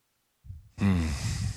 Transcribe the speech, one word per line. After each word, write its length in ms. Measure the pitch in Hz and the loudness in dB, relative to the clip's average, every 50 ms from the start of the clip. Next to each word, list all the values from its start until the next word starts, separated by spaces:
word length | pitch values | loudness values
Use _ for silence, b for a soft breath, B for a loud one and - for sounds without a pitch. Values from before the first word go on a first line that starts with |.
| _ _ _ _ _ _ _ _ _ - - - - - _ | _ _ _ _ _ _ _ _ _ -14 -14 -14 -16 -18 _
Hmm. 300 | - 101 98 95 87 82 78 71 B B B B B B B B | 0 2 4 4 4 2 0 -2 B B B B B B B B